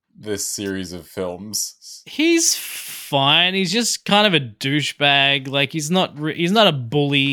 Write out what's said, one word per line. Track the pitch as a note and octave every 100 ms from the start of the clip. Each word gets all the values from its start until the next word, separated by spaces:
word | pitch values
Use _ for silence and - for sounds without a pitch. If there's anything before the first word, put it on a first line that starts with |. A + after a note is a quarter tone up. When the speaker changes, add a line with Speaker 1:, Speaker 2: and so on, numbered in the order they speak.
| _ -
Speaker 1:
this | G#2+ G2+ -
series | - G2+ F#2+ F2+
of | F2 D#2
films? | - F#2 F2 G#2 G2+ - - - - -
Speaker 2:
He's | - D#4+ E4 E4 -
fine. | - - - - - C#3+ C#3 D#3+ F3+
He's | F#3+ F#3
just | A3 A3+ -
kind | - G3+ G#3+
of |
a | D#3+
douchebag. | B2 G2+ C3+ D3 C#3 - C#3+ C#3+ C#3 C#3 C3+
Like, | C#3 C#3
he's | E3 D3
not | F#3 F3 C#3+
re-, | D#3 -
he's | E3+
not | G#3+ G3+
a |
bully. | D3 A#2 D3 C#3+ C#3+ C#3